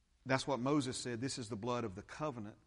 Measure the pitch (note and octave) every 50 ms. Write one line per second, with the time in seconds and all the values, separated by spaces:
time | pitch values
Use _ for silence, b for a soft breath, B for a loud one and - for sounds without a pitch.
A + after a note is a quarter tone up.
0 | _ _ _ _ - B2+ C3 B2+ - D3+ C3+ A#2 B2 C3+ D3+ D3+ B2+ B2+ A#2+ -
1 | - B2+ A#2+ A2+ B2+ C3+ - C#3+ A#2+ G#2+ A#2+ G2 G#2+ A#2+ A#2+ A#2+ A#2 G#2+ F2+ G2+
2 | G2 - - - D3+ D#3 B2+ A#2+ G2+ G#2 A2 - _